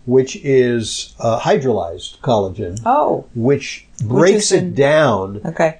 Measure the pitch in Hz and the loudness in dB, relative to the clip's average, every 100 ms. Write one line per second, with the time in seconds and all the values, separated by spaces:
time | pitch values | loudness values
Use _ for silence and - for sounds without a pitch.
0 | 123 127 131 202 151 131 123 120 107 - | 2 2 2 -4 0 2 2 0 -4 -8
1 | - - 117 117 - 202 131 104 85 90 | -12 -6 -4 -2 0 0 0 -2 -4 -10
2 | - - - 110 95 98 90 107 220 285 | -16 -10 -2 0 0 -6 -8 -6 0 0
3 | - - - 120 120 143 - - _ - | 0 -2 -6 -2 0 0 -2 -14 _ -8
4 | 107 131 175 214 - 185 180 117 139 156 | -2 2 4 4 2 0 0 0 2 4
5 | 143 101 95 101 170 165 165 | 2 0 -4 -8 -8 -2 -2